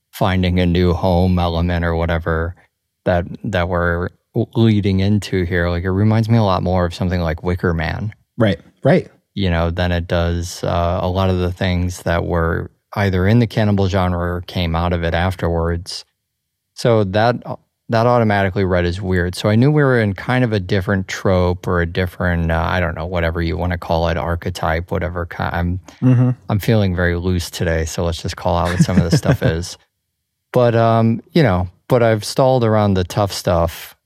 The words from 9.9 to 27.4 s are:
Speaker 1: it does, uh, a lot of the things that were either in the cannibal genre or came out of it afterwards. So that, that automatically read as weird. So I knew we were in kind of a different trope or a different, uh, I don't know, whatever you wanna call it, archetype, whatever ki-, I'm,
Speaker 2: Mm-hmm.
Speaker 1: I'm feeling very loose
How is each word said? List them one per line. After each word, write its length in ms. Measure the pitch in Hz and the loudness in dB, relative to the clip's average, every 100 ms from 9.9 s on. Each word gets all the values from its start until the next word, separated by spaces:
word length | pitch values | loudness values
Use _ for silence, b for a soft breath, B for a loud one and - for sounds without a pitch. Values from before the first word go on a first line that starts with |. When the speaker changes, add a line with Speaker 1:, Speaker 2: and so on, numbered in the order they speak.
Speaker 1:
it 160 | 87 85 | -2 0
does, 560 | 87 85 85 87 - | 0 0 -2 -6 -6
uh, 360 | 98 90 85 90 | -4 0 0 -2
a 80 | 90 | -2
lot 200 | 92 95 | 0 0
of 100 | 92 | 0
the 120 | 90 | -2
things 520 | 90 92 90 90 90 | -2 -2 0 -2 -4
that 220 | 87 85 87 | -2 -2 0
were 460 | 87 82 87 - _ _ - | -2 0 -2 -6 _ _ -2
either 320 | 101 92 92 | 0 2 4
in 120 | 117 | 4
the 80 | 117 | 2
cannibal 400 | - 120 101 95 | 0 2 2 0
genre 280 | 95 90 87 | 0 0 -2
or 220 | 87 87 | -2 -4
came 320 | 87 95 85 82 | -6 -4 -2 0
out 180 | 87 | 0
of 100 | 87 | 0
it 100 | 82 | 0
afterwards. 920 | 82 92 90 85 85 85 85 90 - - _ _ _ _ _ _ - | 0 -2 -2 -2 -2 -2 -4 -6 -14 -16 _ _ _ _ _ _ -2
So 280 | 127 113 | 2 2
that, 320 | 95 107 117 120 - - _ _ - | 2 2 2 0 -6 -14 _ _ -2
that 180 | 117 117 | 2 4
automatically 560 | 123 110 101 98 101 | 4 2 2 0 0
read 220 | 92 90 87 | 0 2 0
as 160 | 90 | -2
weird. 340 | 92 92 90 - | -2 0 -2 -2
So 140 | 107 | 2
I 60 | 110 | 4
knew 140 | 135 | 4
we 140 | 151 | 4
were 160 | 139 123 | 4 2
in 140 | 107 | 0
kind 320 | 95 - 127 123 | -2 -2 0 0
of 80 | |
a 80 | 107 | -2
different 480 | 90 101 98 95 92 | -2 -2 0 -2 -2
trope 580 | - 107 92 90 90 - | -4 0 2 2 -2 -2
or 140 | 87 | -2
a 40 | 85 | 0
different, 680 | 90 90 - 90 87 82 | -2 -4 -2 -2 0 0
uh, 120 | 82 85 | 0 0
I 140 | 90 | -2
don't 160 | 85 80 | -2 -4
know, 100 | 82 | -6
whatever 360 | 85 82 85 | -2 -2 -2
you 160 | 85 82 | -2 -2
wanna 200 | 87 87 | -4 -4
call 300 | - 82 82 | -2 0 0
it, 80 | 82 | -2
archetype, 760 | 80 82 - 87 82 82 87 | -4 -4 -6 -4 -2 -4 -4
whatever 340 | 90 87 87 85 | -6 -4 -6 -8
ki-, 100 | - | -6
I'm, 400 | 87 87 87 90 B B | -6 -4 -4 -4 B B
Speaker 2:
Mm-hmm. 280 | 127 123 123 120 - | 2 4 2 0 -4
Speaker 1:
I'm 120 | 107 | -2
feeling 360 | - 110 95 87 | 2 2 2 0
very 220 | 87 87 | 0 0
loose 320 | 92 90 | 0 -2